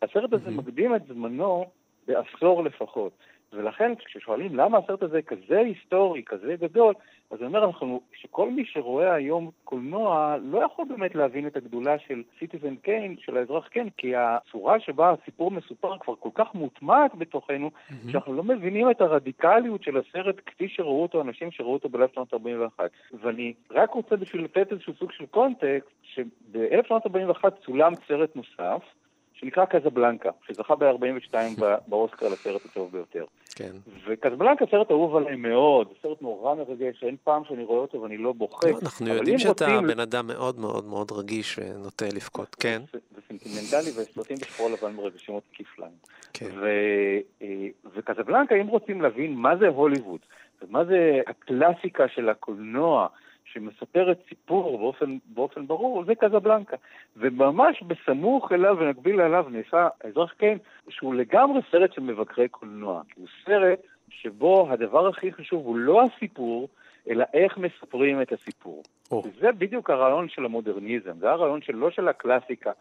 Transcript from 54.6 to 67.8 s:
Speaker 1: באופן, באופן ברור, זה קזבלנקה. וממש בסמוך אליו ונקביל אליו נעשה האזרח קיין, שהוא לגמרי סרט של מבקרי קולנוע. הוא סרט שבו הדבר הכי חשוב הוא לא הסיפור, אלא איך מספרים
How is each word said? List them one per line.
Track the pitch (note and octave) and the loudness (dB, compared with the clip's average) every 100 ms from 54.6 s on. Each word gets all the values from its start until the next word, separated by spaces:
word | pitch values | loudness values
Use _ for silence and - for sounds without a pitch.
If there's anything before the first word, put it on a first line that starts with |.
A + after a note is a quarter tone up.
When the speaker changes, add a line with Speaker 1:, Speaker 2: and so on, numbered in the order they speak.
| F3 A#2+ | 0 -2
Speaker 1:
באופן, | A2+ C3 C#3+ C3+ - | -2 -2 -4 -6 -10
באופן | A2+ C3+ - C#3 | -4 -4 -4 -6
ברור, | D#3+ B3 G3+ | -4 -2 -2
זה | F3 | -2
קזבלנקה. | A3+ G#3+ G#3 G3+ A3 G3+ - _ - - - | 2 4 4 4 2 0 -10 _ -20 -20 -4
וממש | B2 B2 C#3 E3 D#4+ - | -2 4 4 6 4 4
בסמוך | F3 E3 - C#3 F#3 C4+ - | -4 -6 -2 0 2 0 2
אליו | F3+ F#3+ F#3+ | 2 4 4
ונקביל | D#3 B2 D3 G3+ | 0 0 0 4
אליו | E3 F3 C#3+ | 4 4 0
נעשה | A#2 G#2+ E3 E3+ - | -6 -2 2 2 0
האזרח | A2 G#2+ E3+ | -4 -2 -2
קיין, | - G#3 G#3+ - - - | 0 0 0 -6 -20 -20
שהוא | - C3 | -10 -4
לגמרי | B2+ B2 G3+ C#4 C#4 - | -2 2 6 6 4 2
סרט | E3+ F3+ | 4 4
של | - | 2
מבקרי | C3 G#2+ G#2+ - A#2+ | -6 -4 -4 0 0
קולנוע. | - A2 G#2 G#2 F2 - - | -2 -16 -10 -8 -8 -10 -20
הוא | F2+ - | -20 -14
סרט | - G3+ F#3 F#3 - _ _ | 0 4 4 2 -4 _ _
שבו | - A#2 G#2 D3+ F#3+ E3 | -14 -14 0 6 6 6
הדבר | B2 A2 C3+ F#3 | 2 2 4 4
הכי | F#3 F#3 | 0 -6
חשוב | E3+ D3+ F3 C3 | -8 -6 -6 -2
הוא | A#2 | 0
לא | B2+ G3+ | 4 6
הסיפור, | B3+ - G3+ - A#2+ A#2 C3+ _ _ _ - | 6 2 -10 -6 -4 -4 -6 _ _ _ -4
אלא | A2+ B2 | 0 2
איך | D3 F#3+ G3 | 4 2 2
מספרים | F3+ - | -6 -8